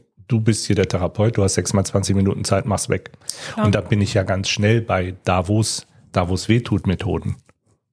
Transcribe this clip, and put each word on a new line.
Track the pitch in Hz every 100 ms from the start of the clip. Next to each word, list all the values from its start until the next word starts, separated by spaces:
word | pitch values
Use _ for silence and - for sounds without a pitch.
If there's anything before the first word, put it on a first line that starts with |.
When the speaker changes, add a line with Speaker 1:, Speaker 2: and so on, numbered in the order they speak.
| _ _ -
Speaker 1:
Du | 113
bist | 110 104 -
hier |
der | 101 95
Therapeut, | 92 92 - 107 110
du |
hast | 95
sechs | - 90
mal | 101
zwanzig | 95 101 95 98
Minuten | 95 98
Zeit, | 98 98 98
mach's | 92 -
weg. | 92 - - - - - -
Speaker 2:
Ja. |
Speaker 1:
Und | 208 98
da |
bin | 87 104
ich | 98
ja | 101
ganz | 95 95 98
schnell | - 104 117
bei | 110 92 92 92
da, | - 90 92
wo's, | 107 104 - - _ _
da, | 95 87
wo's | 92 -
weh | 117
tut, | - 101 -
Methoden. | 85 95 82 95 - _ _ _ _ _